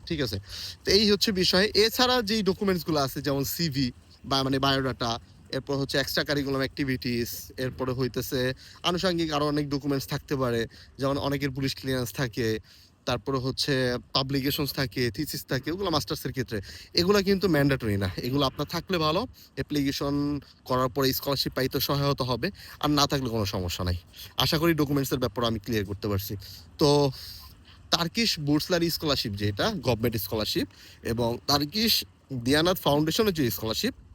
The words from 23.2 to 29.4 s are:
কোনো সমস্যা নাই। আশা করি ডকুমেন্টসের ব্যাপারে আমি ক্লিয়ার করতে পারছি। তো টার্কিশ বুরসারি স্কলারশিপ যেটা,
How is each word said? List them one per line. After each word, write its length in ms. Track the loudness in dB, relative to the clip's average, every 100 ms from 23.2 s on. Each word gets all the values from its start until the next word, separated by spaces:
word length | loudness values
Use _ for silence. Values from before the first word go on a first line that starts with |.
| 0
কোনো 160 | 0 0
সমস্যা 400 | -2 -2 -2 -2
নাই। 100 | -2 -6 -18 -8 -2
আশা 200 | 0 4
করি 160 | 4
ডকুমেন্টসের 460 | 4 2 0 0 0
ব্যাপারে 280 | -2 0 -2
আমি 120 | -2
ক্লিয়ার 260 | -2 -2 -2
করতে 220 | -4 -2
পারছি। 280 | -2 -4 -8 -12 -18 -14 2
তো 340 | 4 6 2 -2 -12 -16 -18 -20 -20 -20 0
টার্কিশ 480 | 0 0 0 0 0
বুরসারি 500 | 2 2 2 2 2
স্কলারশিপ 440 | 0 0 0 -2
যেটা, 380 | -2